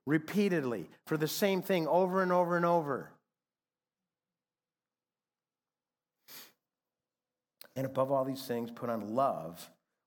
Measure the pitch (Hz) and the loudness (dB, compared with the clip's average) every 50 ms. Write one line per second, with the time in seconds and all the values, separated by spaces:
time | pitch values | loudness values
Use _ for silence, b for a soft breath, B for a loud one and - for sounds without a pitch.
0 | B 131 151 160 156 - - 202 202 202 180 165 135 127 117 98 80 - B B | B 0 0 0 0 0 0 2 2 2 2 0 0 -2 -4 -4 -6 -10 B B
1 | B - 160 151 156 151 - - 214 196 196 185 185 - 190 180 160 147 151 175 | B -4 -2 0 0 -2 0 0 2 2 2 2 0 0 0 0 2 2 4 4
2 | 190 185 180 190 190 180 180 180 180 170 175 170 175 175 175 170 156 143 131 107 | 4 4 2 2 2 2 4 2 2 2 2 2 4 4 4 2 2 0 -4 -6
3 | 80 - - _ _ _ _ _ _ _ _ _ _ _ _ _ _ _ _ _ | -6 -10 -16 _ _ _ _ _ _ _ _ _ _ _ _ _ _ _ _ _
4 | _ _ _ _ _ _ _ _ _ _ _ _ _ _ _ _ _ _ _ _ | _ _ _ _ _ _ _ _ _ _ _ _ _ _ _ _ _ _ _ _
5 | _ _ _ _ _ _ _ _ _ _ _ _ _ _ _ _ _ _ _ _ | _ _ _ _ _ _ _ _ _ _ _ _ _ _ _ _ _ _ _ _
6 | _ _ _ _ _ - B B B B B B _ _ _ _ _ _ _ _ | _ _ _ _ _ -20 B B B B B B _ _ _ _ _ _ _ _
7 | _ _ _ _ _ _ _ _ _ _ _ - - - - 127 135 131 135 131 | _ _ _ _ _ _ _ _ _ _ _ -20 -20 -12 -8 -6 -6 -2 0 0
8 | 131 131 139 135 131 135 131 135 - - 120 117 117 113 117 - 127 120 117 113 | 0 2 2 0 0 0 -4 -6 -6 -4 -4 -4 -4 -6 -8 -6 -4 -4 -4 -4
9 | 101 101 110 127 139 131 98 80 80 80 85 - - - _ _ _ _ _ _ | -4 -2 0 2 2 2 0 -2 -6 -10 -12 -14 -18 -20 _ _ _ _ _ _
10 | _ | _